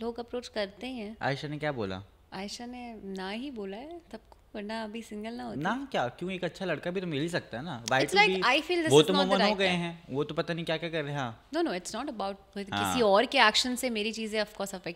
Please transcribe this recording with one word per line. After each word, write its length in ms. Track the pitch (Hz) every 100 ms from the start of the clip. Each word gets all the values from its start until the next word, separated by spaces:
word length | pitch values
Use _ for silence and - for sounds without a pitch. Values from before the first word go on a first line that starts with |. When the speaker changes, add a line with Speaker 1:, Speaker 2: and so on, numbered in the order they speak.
Speaker 1:
लोग 180 | 226 233
अप्रोच 280 | 233 247 240
करते 400 | 220 196 196 247
ही 100 | 254
हैं। 200 | 208 220
Speaker 2:
आयशा 260 | 123 135 151
ने 120 | 147
क्या 120 | 151
बोला? 320 | 131 101 92 98 - _
Speaker 1:
आयशा 320 | - 202 - 240
ने 340 | 247 240 220
ना 260 | 196 190 190
ही 220 | 220 277
बोला 260 | 240 196 196
है 220 | 294 339 -
सबको, 260 | 220 - - _ 214
वरना 280 | 208 226
अभी 180 | 220 226
सिंगल 320 | 220 208 220
ना 100 | 240
होती। 180 | 240 165
Speaker 2:
ना 260 | 170 247 277
क्या? 160 | 190 123
क्यों? 240 | - 180
एक 120 | 185
अच्छा 220 | 175 - 185
लड़का 260 | 147 175
भी 100 | 185
तो 60 | 180
मिल 140 | 143
ही 80 | 165
सकता 280 | 170 - 113
है 60 |
ना। 220 | 165 123 120
Why 80 |
Speaker 1:
It's 200 | 131 143
Speaker 2:
to 40 | 403
Speaker 1:
like, 180 | 415 190
Speaker 2:
be, 80 |
Speaker 1:
I 140 | 208 277
feel 220 | - 349
this 100 | 320
Speaker 2:
वो 120 | 139
Speaker 1:
is 60 | -
Speaker 2:
तो 60 |
Speaker 1:
not 80 | 285
the 80 | 285
Speaker 2:
move 80 | -
on 40 |
हो 60 | 202
Speaker 1:
right 120 | 190
Speaker 2:
गए 100 | 196
Speaker 1:
time। 100 | 180
Speaker 2:
हैं, 240 | 170 170 -
वो 140 | 131
तो 120 | 151 160
पता 180 | 160
नहीं 120 | 170 170
क्या-क्या 240 | 160 170
कर 140 | 160
रहे 100 | 143
हैं। 60 | 143
हाँ। 300 | 123 113 -
Speaker 1:
No, 80 | 311
no, 100 | 339
it's 200 | 180 -
not 160 | 220 285
about 280 | 226 196 196 - 208
with 160 | 196
Speaker 2:
हाँ। 200 | 202 202
Speaker 1:
किसी 80 | 254
और 240 | 214 196 247
के 120 | 277
एक्शन 380 | 214 214 262 247
से 140 | 254
मेरी 220 | 226 214
चीज़ें 320 | 220 220 214
of 60 | 208
course 220 | - 196
affect 240 | 185 170